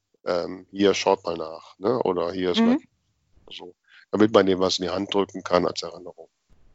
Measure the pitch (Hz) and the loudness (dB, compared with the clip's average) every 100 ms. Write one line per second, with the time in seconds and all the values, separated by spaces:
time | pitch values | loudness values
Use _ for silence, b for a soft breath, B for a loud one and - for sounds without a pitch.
0 | _ _ - 90 85 92 92 98 98 87 | _ _ -4 -2 -4 -10 -10 0 2 4
1 | 98 98 87 85 80 80 - - 98 127 | 2 0 -2 -8 -8 -14 -20 -6 -2 0
2 | - 87 85 95 90 135 226 294 - _ | 0 -2 -2 -2 -2 2 2 0 -4 _
3 | _ _ _ _ - - 87 - b b | _ _ _ _ -20 -20 -20 -20 b b
4 | _ 98 107 110 95 90 92 - 87 90 | _ 2 6 6 4 2 0 -2 -4 -4
5 | 101 101 95 95 - 87 82 - 82 85 | -4 -2 -4 -6 0 0 0 -4 -10 -14
6 | 90 82 82 _ _ _ _ | -18 -20 -20 _ _ _ _